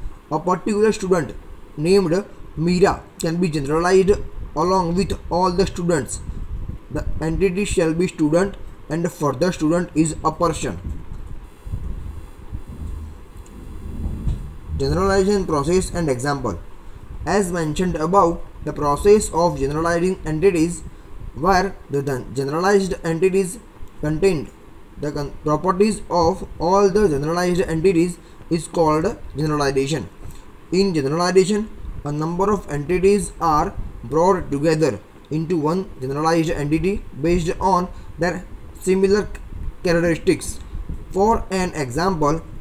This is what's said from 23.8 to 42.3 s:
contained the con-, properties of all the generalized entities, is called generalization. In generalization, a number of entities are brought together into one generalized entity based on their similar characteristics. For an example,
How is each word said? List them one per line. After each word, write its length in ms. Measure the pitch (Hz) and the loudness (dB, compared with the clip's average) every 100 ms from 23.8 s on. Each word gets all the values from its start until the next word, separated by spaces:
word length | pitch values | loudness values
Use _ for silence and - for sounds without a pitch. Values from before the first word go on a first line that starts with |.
| - - | -14 -6
contained 480 | 151 156 196 156 101 - - - - - | -4 2 2 2 -4 -14 -20 -20 -18 -8
the 120 | 147 | -6
con-, 200 | 143 143 - | -4 -6 -4
properties 580 | 151 151 180 180 214 196 - | -2 0 2 4 2 2 -2
of 380 | 175 165 185 - - | 2 2 2 -6 -2
all 300 | 165 196 202 | 2 6 6
the 180 | 196 196 | 6 4
generalized 540 | 139 151 175 180 175 | 2 0 0 2 2
entities, 560 | - 160 185 165 180 - - - - | 0 2 4 4 2 -2 -14 -20 -4
is 180 | 170 - | -4 -2
called 480 | 175 156 156 190 - - 135 | 2 4 4 0 -4 -8 -4
generalization. 720 | 151 147 139 135 139 151 90 - - - - - - | -2 2 2 2 0 -2 -4 -12 -14 -14 -16 -20 -2
In 220 | 180 196 | 2 2
generalization, 760 | 156 135 165 180 185 185 214 220 - - - | 2 0 2 4 6 6 2 -2 -8 -10 -8
a 80 | 147 | -6
number 400 | 147 160 175 196 | -4 -2 0 0
of 180 | 196 - | 0 -2
entities 600 | 143 143 180 196 208 175 - | -6 -2 2 4 4 0 -2
are 360 | 165 151 185 - - - | 2 2 2 -4 -8 -10
brought 460 | 117 156 185 180 147 | -2 2 4 2 0
together 500 | 139 160 156 147 101 - - - | 0 2 4 2 0 -10 -20 -8
into 280 | 156 160 175 | -6 -2 0
one 320 | 147 185 190 - | 0 -2 -4 -8
generalized 480 | 131 143 165 170 160 | -6 -2 2 2 2
entity 540 | 196 143 160 180 208 - 127 | -2 0 0 0 -2 -6 -4
based 300 | 160 180 165 - | 0 2 0 0
on 280 | 190 175 185 - - - | 2 2 0 -8 -12 -4
their 280 | 175 175 - - - - | -2 -2 -8 -14 -14 -6
similar 480 | 185 190 190 208 - - - - - - | 0 2 4 4 0 -8 -10 -8 -8 -2
characteristics. 760 | 180 170 170 160 190 156 - - - - - - - | 2 2 2 2 2 2 -2 -8 -8 -8 -6 -8 -4
For 340 | 185 214 220 - | 2 4 4 0
an 220 | 190 180 | -2 -2
example, 680 | 151 127 135 185 160 147 | -2 -2 0 0 2 2